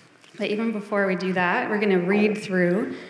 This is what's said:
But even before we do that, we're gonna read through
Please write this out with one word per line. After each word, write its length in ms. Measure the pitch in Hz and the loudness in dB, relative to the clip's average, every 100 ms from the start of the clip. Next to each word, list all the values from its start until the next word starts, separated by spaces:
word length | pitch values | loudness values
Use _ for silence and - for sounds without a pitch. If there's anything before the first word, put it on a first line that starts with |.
| - - - - | -20 -20 -20 -8
But 120 | 202 | -4
even 220 | 208 226 | -2 -2
before 340 | 208 202 202 196 | -4 -4 0 0
we 100 | 180 | 0
do 160 | 185 | -2
that, 360 | 185 180 220 240 | 0 0 0 -2
we're 100 | 208 | 0
gonna 200 | 214 185 | 2 2
read 400 | 175 208 214 202 | 4 4 2 0
through 580 | - 185 175 185 262 - - | -2 2 2 2 -2 -6 -12